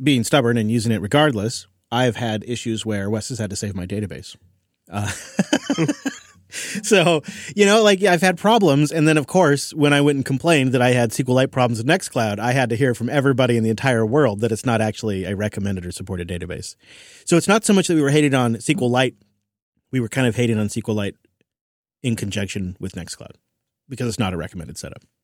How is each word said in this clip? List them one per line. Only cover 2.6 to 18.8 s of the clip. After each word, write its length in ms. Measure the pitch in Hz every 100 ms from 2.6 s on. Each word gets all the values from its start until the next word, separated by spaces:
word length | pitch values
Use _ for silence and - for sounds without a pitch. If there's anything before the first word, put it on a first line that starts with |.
| 117 110
where 240 | 107 104 98
Wes 220 | 110 -
has 80 | 120
had 100 | 104
to 80 | 101
save 180 | 104
my 120 | 92 90
database. 500 | 101 101 - - - _ _ _ _ _
Uh, 200 | 98 104
<laughs> 800 | - - - - 294 - 269 156 - 277 - _ _ _ - - 208
so, 400 | - 202 165 160 - - -
you 120 | 202 202
know, 160 | 220
like, 200 | 214 190
I've 180 | 202 175
had 160 | 185 175
problems. 520 | 202 233 185 139 147
And 160 | 160 156
then, 120 | 156
of 80 | 131
course, 480 | 185 160 143 -
when 180 | 160 147
I 80 | 143
went 160 | 143 139
and 80 |
complained 480 | 123 135 165 156 131
that 80 | 127
I 100 | 123
had 200 | 123 117
S 60 | -
Q 100 | 123
Lite 240 | 127 131
problems 260 | 131 123 113
with 80 | 120
Nextcloud, 520 | 190 - 135 110 104
I 140 | 117
had 180 | 135 120
to 60 | 117
hear 180 | 135
from 160 | 117 120
everybody 480 | 143 135 127 127 117
in 60 |
the 40 | 110
entire 380 | 110 135 117 110
world 340 | 147 135 101
that 100 | 117
it's 120 | 110
not 160 | 131 113
actually 440 | 110 - 110 95
a 120 | 90 98
recommended 480 | 104 104 101 92
or 80 | 87
supported 360 | - 92 92 87
database. 460 | 87 87 76 - - _ - - - -
So 100 | 170
it's 120 | -
not 160 | 214 -
so 80 |
much 140 | 196 175
that 60 |
we 60 | 160
were 100 | 139
hating 220 | 151 147
on 240 | 131 120 113
S 80 | -
Q 100 |
Lite. 400 | 151